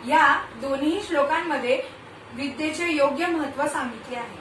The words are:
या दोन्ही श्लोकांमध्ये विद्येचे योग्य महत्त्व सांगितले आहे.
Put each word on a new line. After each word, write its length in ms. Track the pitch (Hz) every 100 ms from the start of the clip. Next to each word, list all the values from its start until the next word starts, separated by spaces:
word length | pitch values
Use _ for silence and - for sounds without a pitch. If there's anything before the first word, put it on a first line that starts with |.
| 240
या 340 | 320 277 - - 226
दोन्ही 460 | 269 269 302 392 415
श्लोकांमध्ये 720 | 311 285 330 339 277 247 269 - - - - -
विद्येचे 600 | 233 277 - 311 302 339
योग्य 320 | 302 277 285 349
महत्त्व 420 | 330 277 262 294
सांगितले 480 | 302 254 226 240 247
आहे. 220 | 208 175